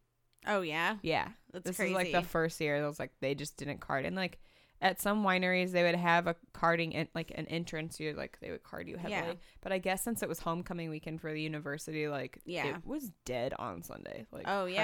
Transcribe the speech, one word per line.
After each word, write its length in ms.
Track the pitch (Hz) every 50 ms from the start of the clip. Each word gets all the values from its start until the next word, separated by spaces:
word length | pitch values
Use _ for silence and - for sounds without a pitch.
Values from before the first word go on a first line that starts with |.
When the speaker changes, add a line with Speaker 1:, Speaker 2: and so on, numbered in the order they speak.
| _ _ _ _ _ _ _ _ -
Speaker 1:
Oh, 160 | - 214 196
yeah? 340 | 180 156 151 160 170 190 220 202
Speaker 2:
Yeah. 260 | - 160 156 107 69 - - - _ -
Speaker 1:
That's 120 | - 180 175
Speaker 2:
This 120 | 185 180 -
is, 120 | 196 180
like, 140 | 185 185 180 170
the 40 | 156
Speaker 1:
crazy. 120 | 175 170
Speaker 2:
first 340 | - - 165 160 160 - -
year 200 | 160 147 143 143
that 60 | 147 147
was, 100 | 147 -
like, 140 | 131 131 - _
they 140 | 139 135 143
just 200 | 131 143 - -
didn't 220 | - 131 143 143 -
card. 260 | - - 143 135 135
And, 120 | - 180
like, 240 | 190 185 175 - - - - - - - _ _ -
at 200 | 180 190 185 -
some 220 | - 202 208 214
wineries, 480 | 208 190 185 180 185 185 185 180 180 185
they 140 | 180 175 175
would 100 | 175 170
have 320 | 175 175 170 170 175 170
a 80 | 170 170 - - -
carding, 440 | - - 170 170 165 170 170 160 -
en-, 120 | 160 160 - -
like, 160 | 165 165 - -
an 100 | 156 156
entrance. 540 | - 156 170 170 - 165 156 160 165 - -
You, 140 | 156 151 151
like, 260 | 156 139 - - -
they 100 | - -
would 140 | 82 - -
card 240 | - - - 175 -
you 80 | -
heavily. 380 | 170 170 - 208 180 165 170 180
Speaker 1:
Yeah. 0 | 175 - - - -
Speaker 2:
But 100 | - 185
I 80 | 190 190
guess 240 | 180 190 190 196
since 180 | - 233 226 -
it 80 | 202 -
was 120 | 165 -
homecoming 500 | - 170 165 175 175 - 175 170 165 160
weekend 300 | 156 151 - 160 156 160
for 120 | - 156
the 80 | 156 156
university, 680 | 156 156 156 151 151 143 143 147 - - 156 156 151 151
like, 320 | 147 135 131 - - - -
Speaker 1:
Yeah. 220 | 156 175 160 143
Speaker 2:
it 180 | 143 131 180 -
was 260 | - 269 302 277 196 - _ _
dead 300 | - 127 120 120 135 -
on 280 | - - 117 92 85 -
Sunday. 420 | - - - - - - - 220 -
Like, 140 | - - - -
Speaker 1:
Oh, 160 | 196 202 185
yeah, 140 | 180 185 202